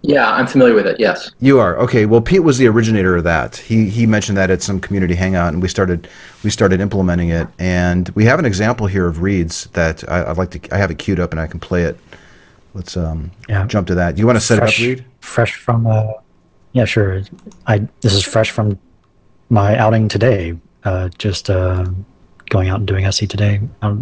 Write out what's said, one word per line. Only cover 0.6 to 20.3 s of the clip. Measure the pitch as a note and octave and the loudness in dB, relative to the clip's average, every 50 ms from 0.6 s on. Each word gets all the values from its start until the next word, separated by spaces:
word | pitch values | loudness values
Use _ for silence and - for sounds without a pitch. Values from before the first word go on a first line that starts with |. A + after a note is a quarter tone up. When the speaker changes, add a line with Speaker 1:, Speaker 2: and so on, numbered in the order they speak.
| B2+ B2 A2+ | 6 6 6
Speaker 1:
with | G#2+ F#2+ F#2+ | 4 2 0
it, | E2 - | -2 0
yes. | A2+ G2 F2 - - - _ _ | 0 0 0 -2 -8 -16 _ _
Speaker 2:
You | A#2+ C3+ C#3 C3 | 2 4 4 4
are? | A2 F#2 F2 - | 4 2 2 0
Okay. | B2 A#2+ - B2 G#2+ G#2+ | -2 0 2 2 2 4
Well, | A2+ A#2 | 4 4
Pete | A2+ - F3 G3 E3 | 4 4 2 4 4
was | D#3+ C3+ B2 | 2 2 4
the | C3 A#2 | 4 4
originator | G#2+ A#2 A#2 A2 A2 G#2 F#2 F#2 F2+ | 4 4 2 2 2 2 2 2 2
of | F2 E2 | 2 2
that. | E2+ E2 D#2+ B1 A#1 - | 0 0 0 -2 -4 -10
He, | - - - A2+ A2+ A2 G2 | -14 -6 -2 0 2 2 0
he | G2 A#2 A#2 A2 | 0 0 2 2
mentioned | G#2+ G#2+ G#2 - G2+ G2 | 2 2 0 0 0 0
that | F#2+ F#2 | 2 2
at | F#2 F2+ - | 0 0 -2
some | - G2 F#2+ | -4 -6 -6
community | F#2+ - G2+ G2 F#2+ E2+ F2 | -4 -4 -2 -2 0 0 0
hangout, | F2 F#2 F#2 F#2+ F2+ F2 F2 D#2 | 0 0 0 0 0 0 0 -2
and | F2 | -2
we | F2+ F#2 | -4 -4
started, | - - G2 F2+ F2+ E2 - - - - - - - - - | -2 -2 0 0 -2 -4 -6 -12 -20 -20 -20 -20 -20 -6 -6
we | G#2+ | -4
started | G#2+ - G#2+ G2 F#2+ F2+ | -2 2 2 2 2 2
implementing | G2 G2+ G2 G2 F#2+ F2+ F2 F2 F2 E2+ | 0 -2 0 0 0 0 0 0 0 0
it. | E2 E2+ E2 - - - | 0 -2 -4 -6 -8 -6
And | F2+ F#2 F2+ F2+ F2 F2+ F2 F2+ F2+ F2+ | -2 -2 0 2 2 2 0 0 -2 -2
we | - - G#2+ | 0 2 2
have | A2+ C3 E3 | 4 4 2
an | E3+ | 2
example | B2 G2 F2+ G#2+ A2 B2 A#2 A2 F#2+ | 0 0 0 0 -2 -2 -2 -2 -2
here | F#2 G2 F2+ F2 | 0 0 0 0
of | E2 D#2+ | -2 -2
reads | F2 G2 G2+ F#2 E2+ E2 - - - - - | -2 0 0 0 0 -2 -6 -10 -14 -8 -2
that | F2 E2+ E2 D#2+ - - - | -2 0 0 -2 -6 -8 -4
I, | - F2+ F2 - | -2 -2 -2 -2
I'd | E2 E2+ | -2 -4
like | F#2 F2 | -4 -4
to, | - E2 - - - | -6 -14 -12 -6 -2
I | G2 | -2
have | G2+ F2 | -2 -2
it | E2 D#2 | -2 -6
queued | - - G2 E2+ | -4 -2 -2 -2
up | F2 E2 | -2 -4
and | - D#2+ | -4 -6
I | D#2+ D#2 | -6 -6
can | - E2 | -8 -12
play | - - F#2 F2+ F2 | -8 -4 -2 -2 0
it. | D#2+ - - _ _ - - - - - - - _ _ _ _ _ _ | -2 -4 -8 _ _ -20 -20 -20 -20 -20 -20 -20 _ _ _ _ _ _
Let's, | G2 F2+ - - F2+ | -14 -14 -10 -6 -6
um, | E2+ D#2+ D#2+ D#2+ D2+ E2 - - - - | -4 -4 -4 -6 -8 -10 -14 -16 -8 -4
Speaker 3:
Yeah. | G#2+ G2 F#2+ A2 | -2 -2 -2 0
Speaker 2:
jump | - G#2 F#2 E2+ | -2 -2 -2 0
to | F#2 | 0
that. | F2 F2+ F2 C#2+ D#2 | 0 0 0 0 0
You | G#2 | 2
wanna | A#2 B2 A2 | 2 2 2
set | G#2+ - A#2+ G#2 | 2 2 2 2
Speaker 3:
Fresh, | A2+ A2 A2 - | 2 2 0 0
Speaker 2:
it | A#2 | 0
up, | B2 C3 B2+ | -2 -4 -6
Reed? | B2+ - _ _ | -10 -20 _ _
Speaker 3:
fresh | - - - - A#2 - - | -20 -8 -2 0 0 0 -2
from, | - - - A#2+ A#2 A2+ | -8 -4 -2 -2 0 2
uh, | A2+ A2 G#2+ G#2+ G#2+ G#2+ A2 _ _ _ _ _ _ _ _ _ _ _ | 2 2 0 0 -2 -6 -12 _ _ _ _ _ _ _ _ _ _ _
yeah, | B2+ A2+ | 0 0
sure. | G#2 - A2+ G#2 G2 F#2+ F#2+ G2 - - - - - - - - - | 2 2 0 0 0 -2 -4 -8 -10 -16 -20 -20 -20 -20 -14 -2 0
I, | A2 G#2 G#2 - _ _ | 0 0 0 -4 _ _
this | - A#2 G2 | 0 0 2
is | G2+ F#2+ | 2 0
fresh | - - A2+ A2 - | 0 0 0 0 0
from | - - A2 G#2 G2+ F#2+ _ _ _ _ _ _ _ _ _ _ _ _ _ _ | 0 -2 -2 -2 -2 -4 _ _ _ _ _ _ _ _ _ _ _ _ _ _
my | A#2 G#2+ G2 G2+ G#2+ - | 2 2 4 4 2 4
outing | A2+ G#2+ A2+ A2+ A2 G#2 | 4 2 4 2 2 0
today. | - G#2 G2+ C3 | 0 0 2 2